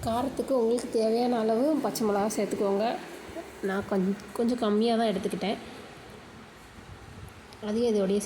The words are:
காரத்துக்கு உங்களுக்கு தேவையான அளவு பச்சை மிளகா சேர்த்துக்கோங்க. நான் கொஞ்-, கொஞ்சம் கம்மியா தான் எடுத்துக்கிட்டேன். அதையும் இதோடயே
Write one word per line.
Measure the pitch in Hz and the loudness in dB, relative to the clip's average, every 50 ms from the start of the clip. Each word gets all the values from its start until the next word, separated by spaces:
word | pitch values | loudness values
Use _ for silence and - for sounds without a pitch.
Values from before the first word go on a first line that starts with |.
| - | -2
காரத்துக்கு | 247 226 240 254 262 - - 233 - | 0 0 0 0 -2 -2 -2 0 2
உங்களுக்கு | 269 254 226 226 233 247 - - - | 2 4 4 4 2 2 0 0 0
தேவையான | 233 220 220 220 233 247 247 247 233 | 2 4 4 4 4 4 2 2 2
அளவு | 220 220 226 226 254 302 320 | 2 2 4 4 4 4 4
பச்சை | 277 247 214 - - 240 214 | 2 2 0 0 2 2 2
மிளகா | 202 202 196 220 214 | 4 4 2 2 2
சேர்த்துக்கோங்க. | - 208 190 202 190 208 196 196 202 220 240 269 - - - - - - - - 320 339 - - - - | 0 0 0 0 0 2 2 2 2 2 0 0 -4 -6 -10 -14 -14 -14 -12 -12 -12 -12 -12 -12 -6 -4
நான் | 196 190 196 196 - | -2 -2 -2 -2 0
கொஞ்-, | 214 196 185 190 196 - - - - | 2 2 2 2 0 -2 -4 -12 -4
கொஞ்சம் | - 233 233 254 247 | 0 0 0 2 2
கம்மியா | 254 208 208 208 220 233 233 | 2 2 4 4 4 4 4
தான் | 220 233 | 2 2
எடுத்துக்கிட்டேன். | 220 196 196 196 196 - 180 - 185 240 - - - - - - - - - - - - - - - - - - - - - - - - - - - - - - - - - - - - - - - - - - | 2 0 0 -2 -2 -2 -2 -2 -2 -2 -4 -6 -14 -14 -16 -16 -16 -18 -18 -18 -18 -18 -18 -18 -18 -18 -18 -20 -20 -20 -20 -20 -20 -20 -18 -18 -18 -18 -16 -16 -16 -16 -14 -16 -16 -16 -18 -18 -20 -16 -10 -6
அதையும் | 208 214 226 240 240 214 | -2 0 2 2 4 4
இதோடயே | 208 196 190 196 208 202 | 4 4 4 2 2 2